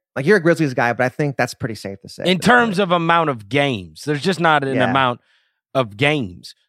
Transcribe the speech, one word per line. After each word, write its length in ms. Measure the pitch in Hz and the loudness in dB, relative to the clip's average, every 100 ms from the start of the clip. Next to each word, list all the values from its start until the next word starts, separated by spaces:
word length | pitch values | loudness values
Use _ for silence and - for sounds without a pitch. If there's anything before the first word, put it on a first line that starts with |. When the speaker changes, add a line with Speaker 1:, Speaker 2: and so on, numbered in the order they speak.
| _ - | _ -4
Speaker 1:
Like, 80 | |
you're 140 | 139 208 | 2 2
a 40 | |
Grizzlies 320 | 160 156 156 | 4 2 0
guy, 180 | 127 120 | 0 -2
but 100 | 113 | 0
I 60 | 127 | -2
think 260 | - 147 131 | -2 -4 -2
that's 180 | 127 | -4
pretty 200 | - 127 | -4 -10
safe 260 | 107 98 98 | -10 -12 -14
to 80 | - | -16
say 140 | - | -6
Speaker 2:
In 60 | - | -2
Speaker 1:
at 100 | 185 | 2
this 60 | 196 | 4
Speaker 2:
terms 300 | 240 233 185 | 4 4 0
Speaker 1:
point. 40 | |
Speaker 2:
of 100 | 196 | 0
amount 380 | 175 165 170 160 | 2 2 2 2
of 180 | 123 101 | -2 -4
games, 560 | 139 143 110 87 78 | -2 0 -2 -8 -10
there's 180 | - 147 | -6 -4
just 180 | 156 160 | -2 0
not 240 | 170 151 | 2 2
an 120 | 135 131 | 0 0
Speaker 1:
Yeah. 140 | 127 | 0
Speaker 2:
amount 300 | 135 131 120 _ _ _ _ _ | 2 0 -2 _ _ _ _ _
of 220 | 135 117 101 | -4 -2 0
games 580 | 143 151 104 87 - - | 0 0 -4 -10 -20 -20